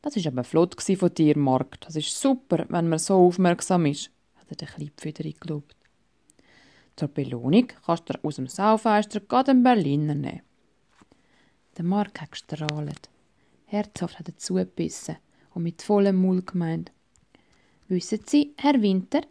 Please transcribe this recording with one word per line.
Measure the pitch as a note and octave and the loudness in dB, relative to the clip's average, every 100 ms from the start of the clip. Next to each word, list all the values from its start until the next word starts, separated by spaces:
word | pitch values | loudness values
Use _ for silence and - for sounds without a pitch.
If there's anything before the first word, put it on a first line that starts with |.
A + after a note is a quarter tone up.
„Das | D4 A#3 | -6 -4
ist | D#3+ | -4
aber | B2+ B2 | -4 -2
flott | D#3+ F3 - | 0 0 -2
gsi | - F#3+ | -2 0
von | F3+ | 0
dir, | - D3+ D3 | 2 2 4
Mark. | C#3 C3 B2+ - | 2 0 -2 -12
Das | - D#3+ | -10 -8
ist | D3 - | -8 -2
super, | C4+ C4 _ E3+ - | 0 0 _ -2 -2
wenn | F3 E3+ | -2 0
man | D#3+ | -2
so | - F#3+ | 2 6
aufmerksam | F3+ F3+ F3+ F3 - F3+ D#3 | 6 6 2 2 0 2 2
ist“, | D3 - _ _ _ | -2 -10 _ _ _
hat | _ | _
er | D3 | -16
den | D3+ - D3 - | -14 -12 -14 -12
Kleinen | D#3 D3+ D#3 D3+ | -14 -10 -10 -10
gelobt. | E3 D3+ C#3+ _ _ _ _ _ _ _ _ _ _ _ _ - | -8 -10 -10 _ _ _ _ _ _ _ _ _ _ _ _ -8
„Zur | C#3+ | -6
Belohnung | - C3+ B2 B2 G3 B3 - - | -4 -6 -6 2 2 2 -6 -4
kannst | E3+ - | -4 -4
du | |
dir | E3+ | -6
aus | D#3 D3 | -6 -6
dem | C3 | -10
Saufenster | - G3+ A3 A3+ G#3 G#3 G#3+ | -2 2 2 2 0 0 -8
grad | - B3 C4+ | -2 0 4
einen | B3+ | 6
Berliner | B3 A#3 D3+ C#3+ D3+ D3 | 6 4 2 0 0 -4
nehmen.“ | C3+ - _ _ _ _ _ _ _ _ _ _ _ _ _ - | -6 -10 _ _ _ _ _ _ _ _ _ _ _ _ _ -8
Der | |
Mark | E3+ G3+ G3+ - | -2 -2 -2 -8
hat | D3 | -16
gestrahlt. | - - D3+ D3+ D3+ D3 D3 - _ _ _ _ _ _ | -16 -12 -8 -6 -6 -8 -10 -16 _ _ _ _ _ _
Herzhaft | G#3 G#3 - F3 - | -4 -4 -6 -8 -8
hat | F3 | -16
er | - | -14
zugebissen | - F#3 F#3 - D#3+ - - E3 _ _ _ | -4 -2 -2 -4 -6 -6 -14 -14 _ _ _
und | - | -6
mit | E3+ E3+ | -6 -6
vollem | - G#3 G3 F#3+ | 0 2 4 4
Mund | F#3 F#3 F3+ | 2 0 -2
gemeint: | F3+ E3 E3 E3+ _ _ _ _ _ _ _ _ _ _ | -4 -4 -4 -8 _ _ _ _ _ _ _ _ _ _
„Wissen | F3+ - G#3+ - | -4 -2 -8 0
Sie, | D4 C#4+ - | 2 2 0
Herr | C#4+ C#4 | 2 4
Winter | G#3 F#3+ F#3 D4 D#4 | 2 0 0 -4 -4